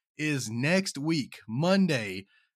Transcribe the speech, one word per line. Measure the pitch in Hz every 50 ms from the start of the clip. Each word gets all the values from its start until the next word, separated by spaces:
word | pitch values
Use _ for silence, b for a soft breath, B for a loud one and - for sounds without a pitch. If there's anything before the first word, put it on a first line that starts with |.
| _ _ _
is | - 151 151 147 135 110 107
next | 110 117 127 147 180 190 190 - -
week, | 139 143 156 165 156 113 - - - -
Monday. | - 110 131 160 180 190 196 190 170 151 123 110 98 92 95 98 b b b b b b